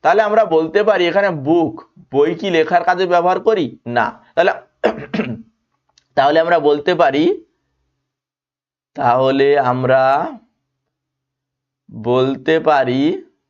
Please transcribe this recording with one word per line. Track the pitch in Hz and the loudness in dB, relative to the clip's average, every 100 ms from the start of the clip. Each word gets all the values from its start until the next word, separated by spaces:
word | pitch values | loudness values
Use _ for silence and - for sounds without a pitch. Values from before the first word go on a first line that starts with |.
তাহলে | - 190 | 2 2
আমরা | 214 214 208 | 2 2 2
বলতে | 160 160 196 | 0 0 0
পারি | 208 190 175 | 0 0 0
এখানে | 190 202 | 0 -2
বুক, | 160 135 170 156 107 - _ - | -4 0 0 0 -6 -20 _ -6
বই | 135 151 165 | 0 0 0
কি | 196 | -2
লেখার | 165 156 175 | 0 2 0
কাজে | 170 180 185 | 0 -2 0
ব্যবহার | 175 175 185 | 0 0 0
করি? | 208 220 131 - - | 0 -2 -4 -8 -6
না। | 120 113 - _ - | -4 -4 -6 _ 0
তাহলে, | 180 - - _ | 0 -2 -14 _
<clears throat> | 220 - - - 127 107 - _ _ _ _ _ _ - | -4 -4 -10 -8 -8 -10 -16 _ _ _ _ _ _ -2
তাহলে | 135 156 | 2 2
আমরা | 165 175 | 2 2
বলতে | 151 147 160 180 | 2 0 -2 2
পারি, | 156 135 170 415 - _ _ _ _ _ _ _ _ _ _ _ _ _ _ | 2 2 0 -2 -10 _ _ _ _ _ _ _ _ _ _ _ _ _ _
তাহলে | - 131 127 131 135 139 143 | -4 0 2 2 2 2 2
আমরা | 127 127 127 131 131 139 180 262 _ _ _ _ _ _ _ _ _ _ _ _ _ _ _ | 0 -2 0 2 2 0 -4 -12 _ _ _ _ _ _ _ _ _ _ _ _ _ _ _
বলতে | 113 110 127 131 135 135 160 | -10 -2 0 0 -2 -2 0
পারি | 127 143 123 131 147 202 - _ | 2 0 0 0 -2 -4 -10 _